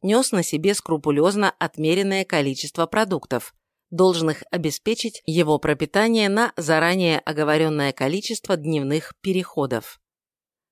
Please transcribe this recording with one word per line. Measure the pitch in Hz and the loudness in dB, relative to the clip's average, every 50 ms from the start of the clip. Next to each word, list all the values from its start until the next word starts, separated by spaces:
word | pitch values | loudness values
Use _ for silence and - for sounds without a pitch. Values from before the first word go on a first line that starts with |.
нёс | - 95 107 247 262 - | -2 2 2 2 2 2
на | - 185 165 | 0 -2 -2
себе | - - 151 156 196 208 | -2 -2 0 0 0 0
скрупулёзно | - - - 160 151 - 151 143 143 156 190 196 208 202 190 | 0 -2 -2 -2 -2 0 0 2 4 4 4 4 2 0 0
отмеренное | - - 170 156 - - 156 156 175 190 196 196 196 190 190 | 0 -2 -4 -6 -4 -2 0 0 2 2 0 0 0 -2 -2
количество | - 185 156 139 139 135 - - 147 - 170 165 | 0 0 0 0 0 -2 -6 -8 -8 -4 -4 -2
продуктов, | - - 214 220 190 190 139 - - 127 120 - - - _ _ _ _ _ _ - | 0 0 0 0 0 -2 -4 -4 -4 -4 -4 -4 -8 -20 _ _ _ _ _ _ -6
должных | 175 170 185 185 175 170 165 156 147 - - - | 2 4 4 4 4 2 0 -2 -2 -4 -6 -6
обеспечить | - 175 156 156 - - - 214 233 - - 226 - - - | -6 -4 -2 -4 -4 -4 -2 -2 -2 -2 -4 -6 -8 -10 -8
его | - 156 170 165 151 151 | -2 0 2 2 2 2
пропитание | 147 - 147 147 143 160 - - 196 214 226 226 220 208 196 | 0 2 0 -2 -2 -2 -2 0 2 2 4 2 2 2 2
на | 196 214 240 - - | 2 2 0 0 -2
заранее | - 165 147 160 156 165 170 180 190 180 170 156 - | -4 -2 0 2 2 2 2 2 2 2 2 0 0
оговорённое | - - 156 151 151 147 151 156 160 156 156 147 143 139 | -2 -4 -4 -2 0 2 2 2 2 2 0 0 0 -2
количество | 131 - 135 135 165 202 208 - 226 - - - 190 | -2 -2 -2 -2 -2 -2 -4 -6 -8 -6 -4 -4 -4
дневных | 160 143 160 160 151 139 135 147 160 - - - _ | -2 -2 -2 -2 -2 0 0 -2 -2 -4 -6 -14 _
переходов. | - 196 185 185 175 - - 156 139 131 123 113 - - - _ _ _ _ _ _ _ _ _ _ _ _ _ _ _ | -4 -2 -2 -2 -2 -4 -4 -4 -2 -2 -2 -4 -6 -8 -16 _ _ _ _ _ _ _ _ _ _ _ _ _ _ _